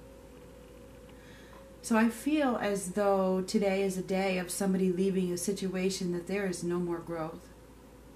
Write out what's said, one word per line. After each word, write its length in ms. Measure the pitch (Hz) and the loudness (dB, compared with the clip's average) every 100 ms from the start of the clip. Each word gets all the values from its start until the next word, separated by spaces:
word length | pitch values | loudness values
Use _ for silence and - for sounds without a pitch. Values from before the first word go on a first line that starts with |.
| - - - - - - - - - - - - - - - - - - | -20 -20 -20 -20 -20 -20 -20 -20 -20 -20 -20 -20 -20 -20 -18 -18 -20 -10
So 160 | - 226 | 2 4
I 100 | 226 | 4
feel 480 | - 285 311 262 226 | 2 0 2 2 2
as 360 | 208 202 180 | 0 -2 -2
though 500 | 208 202 196 185 185 | 2 4 4 4 2
today 400 | 185 214 202 190 | 2 2 2 2
is 160 | 196 185 | 0 0
a 40 | |
day 360 | 165 190 190 180 | -2 0 2 0
of 120 | 175 | -2
somebody 400 | - 196 185 185 | -2 2 4 4
leaving 400 | 175 190 185 180 | 4 4 4 2
a 60 | 175 | 0
situation 760 | - 190 190 185 190 190 175 | -2 0 0 0 0 0 -2
that 140 | 175 170 | -2 -2
there 200 | 196 196 | 0 0
is 180 | 170 | 0
no 140 | 175 175 | 0 0
more 180 | 170 165 | 0 -2
growth. 500 | 165 165 160 175 - - - - - - - | -4 -4 -4 -8 -16 -20 -20 -20 -20 -20 -20